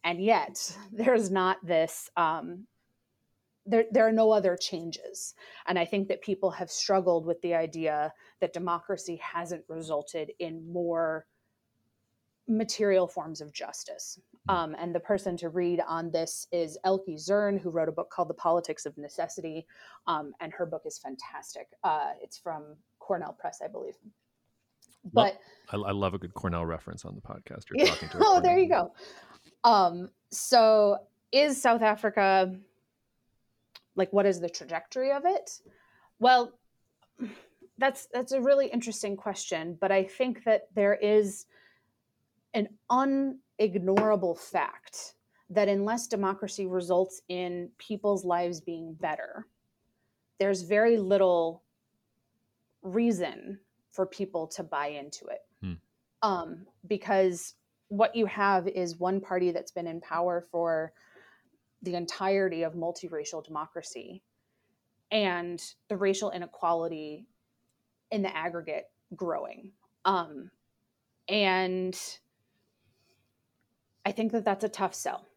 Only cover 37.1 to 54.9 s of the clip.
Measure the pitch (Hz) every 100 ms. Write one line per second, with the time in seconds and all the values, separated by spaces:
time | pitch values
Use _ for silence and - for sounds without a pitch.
37.1 | _ 226 - - _ - - 269 269 -
38.1 | 240 254 269 254 277 269 240 233 214 202
39.1 | 196 214 190 - 165 165 165 190 196 190
40.1 | - 254 233 - 220 - 220 202 208 208
41.1 | 214 202 190 - _ _ _ _ _ _
42.1 | _ _ _ _ - 208 - _ 247 269
43.1 | 269 269 262 _ - 214 185 180 196 214
44.1 | 208 180 170 - 180 143 - - - -
45.1 | _ _ _ _ 190 202 196 202 233 233
46.1 | 208 196 196 202 - 190 185 175 180 190
47.1 | - _ 180 180 175 175 _ - 208 208
48.1 | 196 185 175 175 165 160 165 165 160 160
49.1 | 151 - - 226 _ _ _ _ _ _
50.1 | _ _ _ 196 190 170 208 233 233 190
51.1 | 196 190 175 165 165 _ _ _ _ _
52.1 | _ _ _ _ _ _ _ 190 196 233
53.1 | 190 165 - - 202 _ _ _ - 190
54.1 | - 190 175 160 - 165 147 147